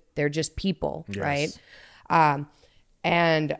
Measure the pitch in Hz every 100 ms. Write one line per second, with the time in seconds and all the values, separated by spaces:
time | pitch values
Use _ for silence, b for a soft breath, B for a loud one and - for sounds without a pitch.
0 | _ - 147 147 156 - 196 - - -
1 | 160 196 151 143 151 - B B B B
2 | - 165 156 143 147 b b b _ _
3 | 175 170 170 160 151 -